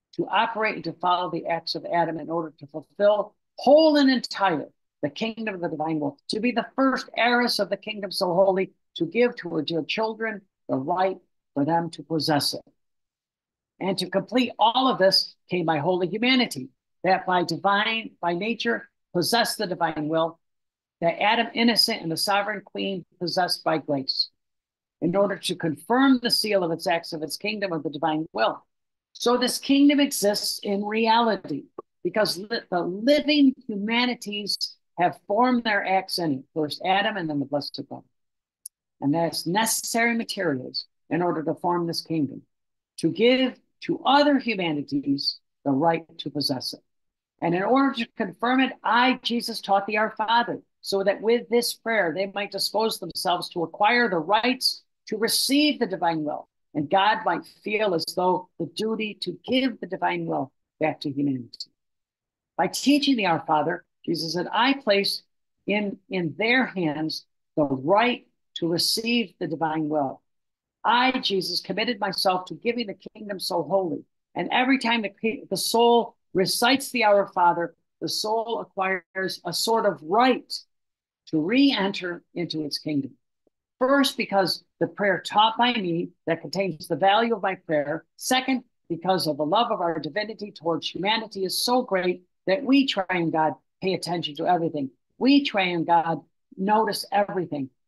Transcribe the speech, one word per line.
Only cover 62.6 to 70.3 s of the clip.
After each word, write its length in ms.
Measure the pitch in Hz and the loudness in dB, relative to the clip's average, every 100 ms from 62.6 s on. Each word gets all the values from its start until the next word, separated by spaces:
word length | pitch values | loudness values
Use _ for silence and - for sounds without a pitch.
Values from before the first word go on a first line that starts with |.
| 180 | -2
teaching 480 | - 254 285 285 254 | 0 2 2 4 0
the 100 | 185 | 2
Our 180 | 156 - | 0 2
Father, 380 | 156 151 175 - _ - | 0 0 -4 -8 _ -6
Jesus 260 | 160 165 | -4 -4
said, 140 | 170 165 | -6 -4
"I 220 | 214 254 | 0 0
place 500 | 277 - 196 196 - - _ _ _ - | 0 0 2 0 -4 -10 _ _ _ -4
in, 320 | 208 208 190 - | -2 -2 -6 -6
in 260 | 185 165 135 | -4 -4 -2
their 260 | 220 262 | 0 2
hands 600 | 214 190 160 143 156 - - _ _ - | 0 -2 -2 -2 -4 -6 -14 _ _ -2
the 80 | |
right 600 | 143 131 139 202 240 240 _ _ _ | 0 0 2 2 2 0 _ _ _
to 140 | - 165 | -6 -2
receive 640 | 170 - - 226 240 190 - | -2 -2 -2 0 0 -2 -6
the 80 | 165 | -8
divine 420 | 156 160 160 151 | -4 -4 -2 -2
will. 340 | 151 131 - _ | -2 -2 -6 _